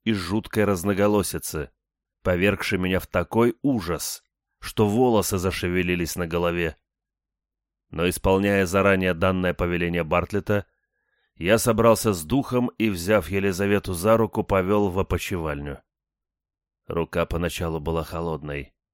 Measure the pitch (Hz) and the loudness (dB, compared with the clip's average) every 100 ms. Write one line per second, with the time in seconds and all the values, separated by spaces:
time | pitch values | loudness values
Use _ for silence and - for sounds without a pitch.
0 | - 104 85 107 - 107 104 95 95 95 | -2 -2 0 -4 -2 0 0 2 0 2
1 | 104 104 90 85 - 80 69 _ _ _ | 4 2 0 -4 -8 -8 -10 _ _ _
2 | _ _ - 90 98 101 - 98 92 92 | _ _ -2 2 2 0 -2 -2 0 -2
3 | - 90 87 110 120 - 143 123 85 80 | -2 -4 -2 2 0 0 -2 -2 -2 -6
4 | - - _ _ _ _ - - 107 107 | -6 -12 _ _ _ _ -8 0 2 4
5 | 127 110 95 98 92 87 90 90 90 87 | 4 2 2 -2 -2 -2 -2 0 0 -2
6 | 85 - 85 85 87 85 82 - _ _ | -2 -4 -4 -2 0 0 -4 -6 _ _
7 | _ _ _ _ _ _ _ _ _ - | _ _ _ _ _ _ _ _ _ -2
8 | 87 90 98 95 101 98 92 98 98 95 | -2 0 2 2 4 2 2 2 4 4
9 | 92 82 92 92 90 87 87 87 85 85 | 2 0 0 0 0 -2 -2 -2 -2 -2
10 | 80 87 82 101 - 104 - _ _ _ | 0 -2 0 -4 -2 -2 -4 _ _ _
11 | _ _ _ - 82 113 123 110 113 107 | _ _ _ -6 2 2 4 4 6 6
12 | 113 92 78 139 - 123 123 - 110 92 | 4 0 0 -2 0 0 -2 0 0 0
13 | 87 107 82 98 98 90 101 101 95 87 | 2 2 2 -2 0 0 2 0 0 -2
14 | 98 113 110 - - 95 92 104 101 90 | 2 2 2 -2 0 0 2 2 2 0
15 | 92 90 - 95 80 73 73 65 _ _ | -2 -2 -4 -4 -4 -6 -8 -12 _ _
16 | _ _ _ _ _ _ _ _ - 82 | _ _ _ _ _ _ _ _ -8 -6
17 | 80 87 85 85 87 - 85 80 76 82 | -4 -2 -2 -2 -4 -4 -6 -4 -4 -4
18 | 78 82 85 78 73 71 67 _ _ | -4 -6 -6 -6 -8 -10 -12 _ _